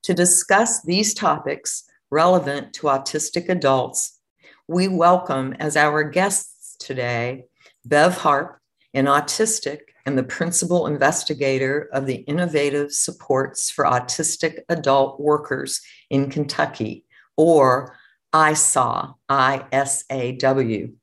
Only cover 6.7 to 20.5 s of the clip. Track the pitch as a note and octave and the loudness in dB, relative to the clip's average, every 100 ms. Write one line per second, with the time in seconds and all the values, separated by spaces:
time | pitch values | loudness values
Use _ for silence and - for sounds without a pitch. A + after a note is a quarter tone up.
6.7 | - - C3 A#2+ A#2+ A#2+ C3 - _ _ | -20 -10 -6 -4 -4 -4 -8 -16 _ _
7.7 | _ A#2 D3 E3+ F3+ D#3 C#3 E3 - _ | _ 0 4 4 2 0 0 -2 -14 _
8.7 | _ _ C3+ C3+ C#3+ D3 - A3 A3+ C#3+ | _ _ -2 2 2 0 -2 -2 -2 -6
9.7 | D3 _ _ - C3 B2+ - E3+ F3+ E3+ | -10 _ _ -4 -2 -4 -4 -2 -2 0
10.7 | F3 - D3 C3+ D#3+ - C#3 C#3 C3 C3+ | 0 0 0 0 0 -6 -4 -2 0 -2
11.7 | C#3+ - C3+ C3+ B2 - F#3 F3+ D3+ C#3+ | -4 -4 -6 -4 -6 -4 -2 -2 0 0
12.7 | C#3+ C#3+ - - - - C3+ C3+ - - | -2 -4 -4 -4 -6 -2 0 0 -4 -8
13.7 | - C#3 B2 B2 - D#3 - E3 - - | -2 0 0 -2 -4 -4 -2 -4 -6 -6
14.7 | E3+ C#3 C#3 C3+ - D3 D3 D3 C3 C3+ | -2 2 2 2 0 0 0 0 -6 -6
15.7 | - - - _ C3+ C#3 D3+ C#3 - D3 | -10 -10 -20 _ -2 0 -4 -4 -2 -4
16.7 | - G#2+ - _ _ _ - D#3+ D#3+ C3 | -4 -8 -8 _ _ _ 2 6 6 6
17.7 | B2+ C3+ - _ _ _ D#3 D#3 D3+ - | 4 -2 -18 _ _ _ 2 4 4 2
18.7 | C#3 A#2+ - - - - C#3 C3 C#3 C3+ | 2 0 -2 -6 -12 -2 2 2 0 -2
19.7 | C3+ C#3 - - C3+ B2 C3 C3+ | -2 -2 -4 -6 -4 -4 0 0